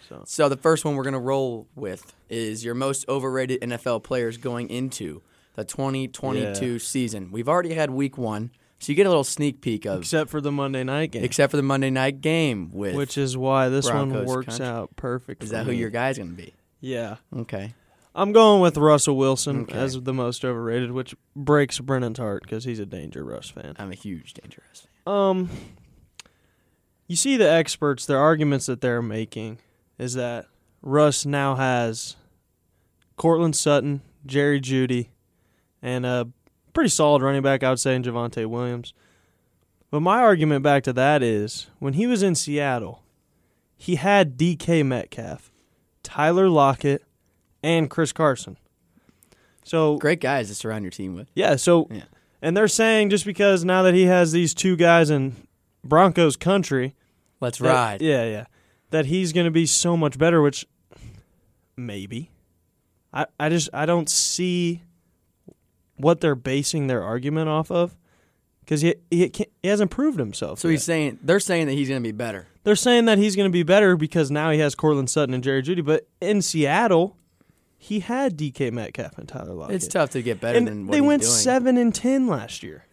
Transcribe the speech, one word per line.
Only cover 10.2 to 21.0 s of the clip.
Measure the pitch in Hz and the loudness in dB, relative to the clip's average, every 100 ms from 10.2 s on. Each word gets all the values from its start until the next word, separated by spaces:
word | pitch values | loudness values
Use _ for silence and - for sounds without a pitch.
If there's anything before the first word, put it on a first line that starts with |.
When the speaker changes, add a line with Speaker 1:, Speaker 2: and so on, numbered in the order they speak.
| 151 | -2
Speaker 1:
for | 156 | -4
the | 143 | -4
Monday | 143 139 135 | -4 -4 -6
night | 127 143 160 | -4 -4 -4
game. | 113 | -4
Speaker 2:
Except | 120 - 139 | -4 0 0
for | 147 | 2
the | |
Monday | 135 135 135 | 0 0 0
night | 131 131 139 | 0 -2 -2
game | 156 165 151 107 85 | -2 0 0 -2 -6
with | 90 101 135 | -8 -6 -4
Speaker 1:
Which | 135 139 | -4 -4
is | 135 127 | -4 -4
why | 131 135 131 | 0 0 2
this | 135 131 | 0 0
Speaker 2:
Broncos | - 139 120 104 | -2 -2 -4 -4
Speaker 1:
one | 127 | -4
works | 123 117 | -6 -8
Speaker 2:
country. | 127 | -8
Speaker 1:
out | 117 101 - | -8 -10 -10
perfect | 127 123 - - | -8 -8 -10 -14
Speaker 2:
Is | 110 | -10
Speaker 1:
for | 107 | -8
Speaker 2:
that | 135 | -4
who | |
Speaker 1:
me. | 120 | -4
Speaker 2:
your | 113 | -4
guy's | 117 131 131 | -4 -4 -4
gonna | 90 | -10
be? | 87 85 - _ _ | -14 -18 -20 _ _
Speaker 1:
Yeah. | 131 123 110 110 _ | -10 -8 -8 -12 _
Speaker 2:
Okay. | 135 113 98 101 - _ _ _ - | -12 -10 -10 -10 -14 _ _ _ -4
Speaker 1:
I'm | 196 | 4
going | 214 220 202 | 6 8 8
with | 175 151 | 4 4
Russell | 151 147 - 135 | 4 4 4 2
Wilson | 135 131 147 120 | 2 0 -2 -6
Speaker 2:
Okay. | 113 110 | -6 -4
Speaker 1:
as | 131 127 | -4 -6
the | 127 | -6
most | 131 120 120 131 | -4 -4 -4 -6
overrated, | 120 117 120 120 | -6 -4 -4 -4
which | 127 | -6